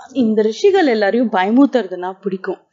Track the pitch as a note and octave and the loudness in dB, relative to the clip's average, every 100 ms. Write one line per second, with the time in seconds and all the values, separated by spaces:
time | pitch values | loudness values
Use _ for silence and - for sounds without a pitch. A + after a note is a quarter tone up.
0 | - C#4 A3+ A3 G#3+ A3 G4+ F#4+ D4+ A3+ | -6 -2 0 0 0 2 2 4 2 2
1 | G3 A3+ A#3 F#3+ F#3+ A#3+ C#4+ B3+ F#3+ F3+ | 0 0 0 0 0 2 4 2 -4 -8
2 | F3+ F#3+ G3 F#3 - F3+ _ | -10 -10 -8 -8 -8 -10 _